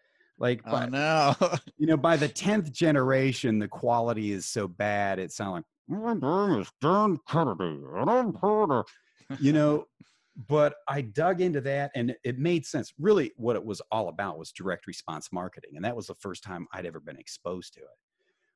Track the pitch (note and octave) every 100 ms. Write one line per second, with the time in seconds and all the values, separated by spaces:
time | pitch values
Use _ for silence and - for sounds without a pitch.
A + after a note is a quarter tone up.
0 | _ _ _ - B2 A#2+ - C3+ B2 C3+
1 | D3+ D#3+ C#3+ C3 F3 - - - D#3 D#3
2 | E3 D#3+ D3 - F#3 G#3+ D#3 B2+ E3+ C#3+
3 | C3 C3 C3+ A#2+ B2+ G#2+ G#2 - A#2+ A#2
4 | A#2 A2 G#2 G2 - A#2 G2 F2+ G#2 G#2
5 | G2+ F#2+ F2+ - G2+ F2 - _ - F3+
6 | A3+ G#3+ C3 F3+ G3+ B2 F2+ - C#3+ G3
7 | G#3+ D#3+ - D#3 D3 F2 F2+ D2 C#2 D#2+
8 | F#3 B3 A#3 F3 G3 G#3+ G3+ B2+ - -
9 | _ _ - C3+ C#3 D#3 D3+ D3 - _
10 | _ _ _ - G#2+ D3+ D3 - - C#3
11 | A#2 G2+ E3+ F#3 F3+ D3 B2+ C#3 C#3+ C3+
12 | A#2+ B2 B2 B2+ D#3+ F3 - D3 - -
13 | F3 G#3 B2 - A2+ G#2+ G#2+ F#2+ - A2
14 | F#2 D#2+ G2+ D#2+ D#2+ - F#2 F2 - F2
15 | - D#2 - F2+ F2+ - - D2 G#2 A#2+
16 | F#2 F2+ G2+ F2 G2+ F2 F2 F#2 F2 D#2
17 | D2 C#2+ - - F2 F2+ - - C#2 _
18 | _ _ _ _ _